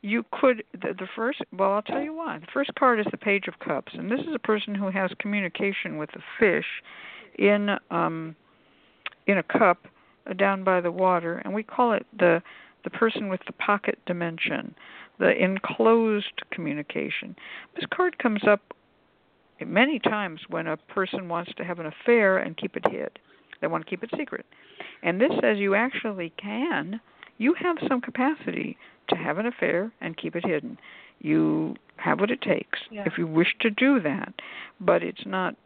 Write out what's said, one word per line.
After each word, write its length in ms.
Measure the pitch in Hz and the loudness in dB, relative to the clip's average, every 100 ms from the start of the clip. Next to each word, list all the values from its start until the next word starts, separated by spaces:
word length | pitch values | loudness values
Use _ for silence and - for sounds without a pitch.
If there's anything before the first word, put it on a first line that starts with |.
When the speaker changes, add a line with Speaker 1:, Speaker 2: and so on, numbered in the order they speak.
Speaker 1:
You 240 | 202 233 233 | -2 -4 -4
could, 320 | - 269 226 - | 2 2 2 -4
the, 200 | 185 - 190 | -8 -8 -6
the 100 | 185 - | -10 -4
first, 260 | 226 294 - 180 | -4 -4 -10 -2
well, 140 | 196 | 0
I'll 80 | 202 | 0
tell 200 | 208 269 | -2 -6
you 120 | 294 | -6
why. 260 | 320 320 156 | -8 -8 -10
The 80 | 160 | -6
first 180 | - 277 - | -4 -4 4
card 220 | 262 226 | 4 4
is 60 | 208 | 0
the 60 | - | -2
Page 300 | 214 196 190 | 0 0 -2
of 100 | - | -10
Cups, 340 | - 139 - - | -4 -4 -4 -10
and 160 | 180 | -4
this 80 | 254 | -4
is 120 | 330 302 | -4 -6
a 40 | |
person 360 | - 214 208 202 | -2 -2 -2 -4
who 140 | 196 | -2
has 220 | 190 185 - | -2 -4 -4
communication 760 | 208 208 185 - 202 196 185 156 | -4 -2 -4 -2 -4 -2 -8 -8
with 120 | 151 | -10
the 100 | - - - | -12 -16 2
fish 260 | 214 156 175 - - - - - - - | 4 4 -2 -10 -14 -20 -18 -18 -16 2
in, 320 | 196 208 202 202 _ | 4 6 2 -2 _
um, 460 | 170 165 165 160 160 _ _ _ _ _ _ - _ - | -2 0 -2 -8 -12 _ _ _ _ _ _ -16 _ 0
in 100 | 196 | 0
a 60 | |
cup, 420 | - - 208 175 - _ _ _ - | 2 4 4 4 -2 _ _ _ -10
uh, 40 | |
down 300 | 190 196 196 | 0 2 2
by 180 | 190 185 | 2 2
the 100 | 175 | 2
water, 500 | 175 185 180 170 175 - | 2 2 2 0 -6 -4
and 80 | |
we 100 | 202 | -6
call 300 | 220 - 240 | -4 2 2
it 120 | 214 - 214 | 2 -2 4
the, 240 | 175 165 - - - _ | 4 4 0 -20 -20 _
the 60 | 196 | -12
person 400 | - 226 - 202 | 0 0 0 -4
with 100 | 185 - | -6 -8
the 60 | |
pocket 440 | - - 202 - - - | -6 0 0 0 -4 -4
dimension, 720 | 175 170 165 - 143 - - - - - _ | -4 -4 -4 -4 -4 -6 -14 -20 -20 -20 _
the 120 | 185 - | 4 4
enclosed 1000 | 185 190 - - 226 233 226 208 202 - - | 2 0 -4 2 6 6 4 0 -2 -10 -10
communication. 840 | - 160 147 147 - 71 - - - - - - - | -6 -4 -4 -6 -4 -4 -6 -8 -16 -16 -16 -14 -8
This 100 | - | -6
card 240 | - 359 - | 0 0 2
comes 220 | 247 208 214 | 0 4 4
up 120 | 208 _ - _ _ _ _ _ _ _ _ 151 | 4 _ -20 _ _ _ _ _ _ _ _ -2
many 340 | 175 262 277 | 2 2 2
times 400 | - 214 196 160 - | 0 -2 -4 -8 -8
when 180 | 170 165 | -6 -4
a 100 | 160 | -6
person 500 | _ - 185 - 180 | _ -4 -2 -4 -6
wants 240 | 170 170 - | -6 -6 -10
to 60 | 175 | -8
have 140 | 175 | -6
an 60 | 156 | -8
affair 520 | - - 240 202 190 | -4 4 6 6 4
and 180 | - 165 | 0 -6
keep 200 | 208 - | -8 0
it 60 | - | -2
hid. 300 | - - - _ _ _ - | 0 -8 -10 _ _ _ -6
They 80 | 160 | -4
want 160 | 165 | -4
to 60 | 160 | -6
keep 140 | 185 | -10
it 60 | 233 - | -6 -6
secret. 280 | 294 - - _ - - - - | -6 -8 -12 _ -20 -18 -18 -4
And 160 | 170 180 | -2 2
this 120 | 262 - | 2 4
says 160 | 240 208 | 2 4
you 180 | 202 196 | 2 2
actually 560 | 247 - 226 196 165 - | 2 -2 -6 -6 -8 -8
can. 600 | 202 214 311 180 160 220 _ _ - _ | -8 -4 -2 -2 -4 -8 _ _ -20 _
You 160 | 233 349 | 2 2
have 200 | 359 330 - | 0 0 0
some 100 | 254 | -2
capacity 760 | 247 247 254 311 - - - - - _ - | -2 0 0 0 -4 -4 -6 -10 -18 _ -2
to 60 | 175 | -2
have 200 | 165 160 | 0 -2
an 80 | 226 | -4
affair 460 | - 175 165 214 _ | -2 0 0 -2 _
and 160 | 165 165 | -10 -8
keep 200 | 165 170 | -6 -4
it 80 | 175 | -2
hidden. 320 | 156 151 - - - - _ | -2 -4 -14 -18 -20 -20 _
You 560 | 151 156 156 156 156 - _ - | 0 4 4 2 -2 -6 _ -6
have 240 | 175 - | 0 2
what 100 | 208 | 0
it 100 | 254 | -2
takes 380 | - 175 - - - | 0 -2 -2 -8 -8
Speaker 2:
Yeah. 140 | 214 196 | -6 -6
Speaker 1:
if 120 | 160 | -4
you 100 | 170 | 0
wish 260 | 156 175 - | 4 4 2
to 100 | 233 | 0
do 300 | 208 262 277 | 4 4 4
that. 340 | 156 165 - - - - - _ | 2 -2 -6 -10 -14 -16 -18 _
But 240 | 175 170 | 4 4
it's 220 | 170 185 196 | 2 -8 -6
not 300 | 190 180 - | -2 -2 -4